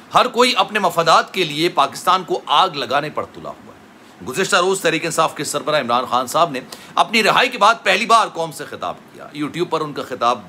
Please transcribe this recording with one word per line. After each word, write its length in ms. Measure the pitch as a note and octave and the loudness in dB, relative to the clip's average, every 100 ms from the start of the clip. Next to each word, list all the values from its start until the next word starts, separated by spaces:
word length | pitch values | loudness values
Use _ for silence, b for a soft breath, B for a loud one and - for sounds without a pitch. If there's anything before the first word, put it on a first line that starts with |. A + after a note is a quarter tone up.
| - | -2
हर 140 | F3+ A#3+ | 0 2
कोई 240 | A3+ B3 | 2 2
अपने 280 | F#3 G3 G#3 | 2 0 0
मफादात 520 | F#3 E3+ D#3+ F#3+ A3+ | 0 0 2 2 2
के 100 | F#3+ | -2
लिए 240 | E3 D3 E3+ | -4 -2 -2
पाकिस्तान 560 | E3 C3+ - - F#3 | 0 0 -2 0 0
को 180 | E3 F3 - | 0 -6 0
आग 280 | D3 F#3+ D3 | 2 2 0
लगाने 340 | A#2 C3+ D3+ | -2 -2 -2
पर 140 | A#2 | -6
तुला 240 | F2+ - D#2 | -8 -10 -14
हुआ 100 | - | -14
है। 100 | - - - - B B | -18 -20 -20 -20 B B
गुज़िश्ता 360 | - - F#3 F#3+ | -8 -4 0 2
रोज़ 240 | F3+ F#3+ | 2 0
तहरीक 220 | E3+ D#3 | 0 -2
इंसाफ 320 | E3 E3 D#3 - | -2 0 0 -2
के 80 | |
सरबराह 360 | D3 D3 B2+ D3+ | -6 -4 -2 0
इमरान 260 | A#2+ A#2+ B2 | 2 0 0
खान 200 | A#2+ B2 | -2 0
साहब 260 | D3+ E3+ | 0 0
ने 100 | C#3 - B B - | -2 -10 B B 0
अपनी 240 | F3 A3+ | 2 2
रिहाई 260 | G3 D3+ B3+ | 4 4 2
के 100 | B3 | 4
बाद 180 | G3+ A#3 | 4 4
पहली 300 | G#3 F#3+ A3 | 2 0 4
बार 220 | A3+ F#3 | 4 2
कौम 220 | E3 E3 | -2 -6
से 140 | C#3+ | -8
खिताब 300 | C3 A2 F2+ | -12 -8 -8
किया। 360 | E2 - - - | -8 -14 -20 -14
YouTube 360 | D3 D3 C3+ E3+ | -8 -6 -4 -2
पर 100 | D#3+ | -2
उनका 220 | D3+ C#3 | -4 -8
खिताब 420 | B2+ B2 A#2+ A#2+ | -10 -2 0 0